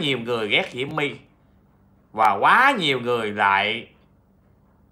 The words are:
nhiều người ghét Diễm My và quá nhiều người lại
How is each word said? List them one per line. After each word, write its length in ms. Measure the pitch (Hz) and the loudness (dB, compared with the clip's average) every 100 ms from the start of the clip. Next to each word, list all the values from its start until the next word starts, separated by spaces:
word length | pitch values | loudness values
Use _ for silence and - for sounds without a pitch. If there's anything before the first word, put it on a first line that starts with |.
nhiều 180 | 151 123 | -2 -4
người 300 | 117 120 104 | -4 -4 0
ghét 220 | 139 190 | -2 -2
Diễm 160 | 123 135 156 | -8 -6 -4
My 140 | 143 110 _ _ _ _ _ _ _ _ _ | -6 -8 _ _ _ _ _ _ _ _ _
và 200 | 107 110 | 0 2
quá 420 | 101 139 208 269 254 | 4 4 4 4 2
nhiều 220 | 156 131 | -2 -2
người 320 | 117 120 107 | -2 -2 -2
lại 560 | 104 101 98 104 117 - _ _ _ _ _ _ _ _ _ _ | 0 2 2 0 -4 -10 _ _ _ _ _ _ _ _ _ _